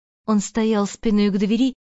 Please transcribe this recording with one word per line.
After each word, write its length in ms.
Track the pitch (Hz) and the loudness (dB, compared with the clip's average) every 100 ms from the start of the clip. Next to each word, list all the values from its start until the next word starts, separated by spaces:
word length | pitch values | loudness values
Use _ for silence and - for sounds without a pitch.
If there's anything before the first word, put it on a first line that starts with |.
| _ _ - | _ _ -2
Он 140 | 214 | -2
стоял 480 | - 233 220 214 202 | -2 -2 0 0 -2
спиной 420 | - 233 208 202 | -4 -2 2 2
к 80 | 190 | 0
двери, 380 | 202 226 262 - _ | 0 0 0 -2 _